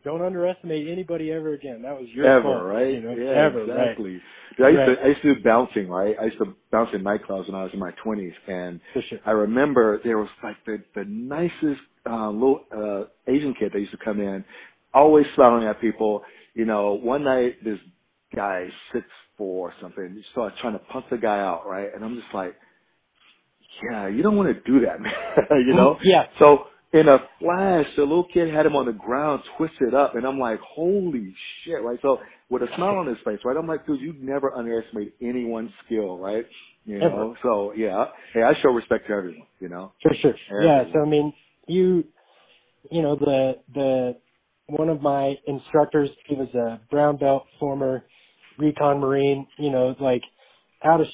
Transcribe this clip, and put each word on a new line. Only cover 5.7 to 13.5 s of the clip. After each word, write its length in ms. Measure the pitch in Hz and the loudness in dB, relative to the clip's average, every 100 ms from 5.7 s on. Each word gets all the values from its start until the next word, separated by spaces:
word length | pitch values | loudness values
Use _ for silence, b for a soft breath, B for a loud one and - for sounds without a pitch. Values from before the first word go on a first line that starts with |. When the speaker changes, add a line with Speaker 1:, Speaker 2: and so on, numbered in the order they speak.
| 107 92 | -4 -4
Speaker 2:
right? 280 | 90 104 107 | -4 -2 -2
I 40 | 110 | -4
used 120 | - | -4
to 160 | 98 - - | -8 -8 -4
bounce 200 | 110 113 | -2 -2
in 100 | 104 | -4
nightclubs 440 | 95 104 - 98 95 | -4 -6 -6 -10 -8
when 80 | |
I 80 | 95 | -10
was 80 | 92 | -10
in 60 | 98 | -10
my 140 | 90 - | -12 -10
twenties, 300 | 110 104 90 - - | -8 -8 -10 -14 -12
and 340 | 92 90 87 - | -10 -10 -12 -10
Speaker 1:
For 80 | 131 - | -10 -8
sure. 100 | 107 | -8
Speaker 2:
I 60 | 107 | -2
remember 680 | 110 104 120 147 127 110 104 | 0 2 0 2 4 2 2
there 140 | 117 110 | -2 -2
was, 100 | 101 - | -4 -10
like, 140 | 104 107 - | -16 -14 -10
the, 160 | 104 95 | -10 -10
the 100 | 104 98 | -12 -10
nicest, 720 | 107 123 147 170 - 151 135 - _ | -10 -8 -4 -6 -2 -4 -4 -10 _
uh, 240 | - 117 107 | -8 -6 -4
little, 320 | 104 131 139 - 107 | 0 2 0 -4 -8
uh, 280 | 104 101 107 _ - | -6 -6 -8 _ -2
Asian 240 | 139 147 | -2 -2